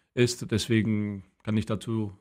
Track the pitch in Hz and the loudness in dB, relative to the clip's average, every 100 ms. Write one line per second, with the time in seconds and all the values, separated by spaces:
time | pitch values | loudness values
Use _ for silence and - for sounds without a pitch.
0 | _ 123 120 - 113 110 - 113 107 104 | _ 2 2 0 -2 0 2 2 2 0
1 | 104 98 - _ - 107 107 104 - 113 | -2 -6 -12 _ -2 0 0 -4 -4 -4
2 | 104 92 | -4 -8